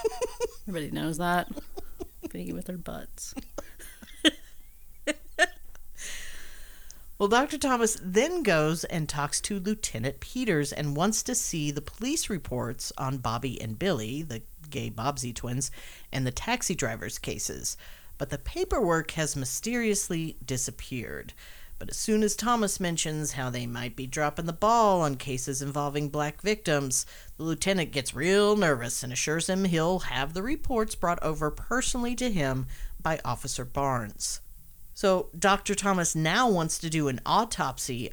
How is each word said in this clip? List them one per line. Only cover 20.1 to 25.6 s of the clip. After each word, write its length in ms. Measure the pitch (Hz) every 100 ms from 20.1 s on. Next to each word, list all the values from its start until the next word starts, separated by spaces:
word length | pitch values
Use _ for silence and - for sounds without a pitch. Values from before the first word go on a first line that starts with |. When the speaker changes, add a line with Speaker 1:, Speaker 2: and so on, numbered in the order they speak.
| 170 160 - 120
Speaker 2:
disappeared. 840 | 127 - - - 127 - 71 - - - - - -
But 100 | -
as 60 | -
soon 260 | - 214
as 140 | 208 208
Thomas 460 | 226 240 202 -
mentions 520 | 180 165 165 151 147
how 160 | 139 127
they 160 | 123 120
might 300 | 120 123 127
be 120 | 131
dropping 380 | 139 147 160 165
the 60 |
ball 460 | 160 214 233 220 185
on 140 | 156 131
cases 460 | - 127 - 135